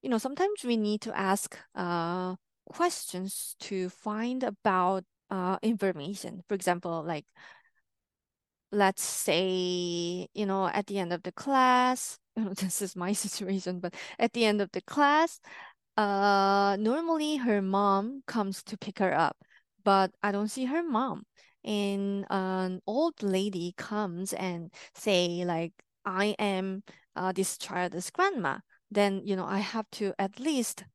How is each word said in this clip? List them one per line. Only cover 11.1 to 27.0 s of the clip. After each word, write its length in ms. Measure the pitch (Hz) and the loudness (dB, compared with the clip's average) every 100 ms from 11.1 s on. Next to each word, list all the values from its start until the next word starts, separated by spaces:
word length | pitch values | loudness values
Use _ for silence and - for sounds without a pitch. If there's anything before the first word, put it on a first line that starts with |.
of 100 | 175 | -4
the 80 | - | -6
class, 880 | - - 269 254 247 254 254 - - _ | -8 0 4 6 6 4 0 -4 -12 _
<laughs> 80 | - | -6
you 100 | 214 | -4
know, 80 | |
this 280 | 196 190 - | -2 -4 -2
is 140 | 190 180 | -6 -4
my 180 | 180 | -2
<laughs> 120 | 208 202 | -2 -2
situation, 540 | - 190 196 185 180 | -6 -2 -2 -2 -4
but 140 | 175 - - - | -6 -8 -16 -2
at 160 | - | 0
the 120 | 233 220 | 2 2
end 160 | 208 | 4
of 100 | 196 | 0
the 100 | - | -4
class, 580 | - 285 285 302 330 - - - - _ _ - | -6 4 6 6 4 -2 -18 -18 -20 _ _ 0
uh, 800 | 208 196 202 196 196 196 202 202 | 2 4 4 6 6 6 4 4
normally 580 | 214 269 330 320 302 302 | 2 2 0 0 0 0
her 240 | 247 208 | 2 2
mom 640 | 190 196 202 196 214 277 - | 2 4 4 4 2 -6 -4
comes 360 | 233 196 196 | -2 -2 -4
to 140 | - 214 | -10 -10
pick 220 | - - | -10 0
her 140 | 190 | 2
up, 240 | 151 165 - _ _ _ _ | 4 2 0 _ _ _ _
but 280 | - 196 190 _ | 4 6 4 _
I 80 | 208 | -2
don't 180 | 202 208 | 0 -2
see 160 | 262 254 | -2 -2
her 180 | 311 | 0
mom. 420 | 339 226 254 - - _ _ _ | 0 0 0 -6 -12 _ _ _
And 600 | - 214 202 196 202 196 196 | -4 -2 0 -2 -2 -4 -2
an 520 | 196 190 185 185 185 - | -2 0 0 -2 -4 -4
old 340 | 226 330 - | 0 0 0
lady 520 | 208 190 202 190 175 - | 0 2 0 -2 -6 -8
comes 560 | - 208 202 170 190 | -6 -2 -2 -4 -6
and 400 | - 185 170 170 - - - | -4 -4 -6 -10 -16 -20 -6
say, 480 | - 185 175 175 | 2 2 2 0
like, 300 | 180 165 170 _ _ _ - | -2 0 -2 _ _ _ -6
"I 300 | 190 202 208 | 0 0 0
am, 440 | 208 190 190 190 - - | 0 0 -2 -6 -10 -20